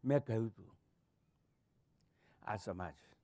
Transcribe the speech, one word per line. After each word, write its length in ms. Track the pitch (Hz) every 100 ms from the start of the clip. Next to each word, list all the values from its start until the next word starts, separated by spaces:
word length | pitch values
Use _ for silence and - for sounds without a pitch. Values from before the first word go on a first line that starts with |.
મેં 220 | 127 143 135
કહ્યું 220 | 113 113
હતું, 300 | 107 95 - _ _ _ _ _ _ _ _ _ _ _ _ _ _ _ -
આ 160 | - 107
સમાજ 380 | - 90 90 76 - -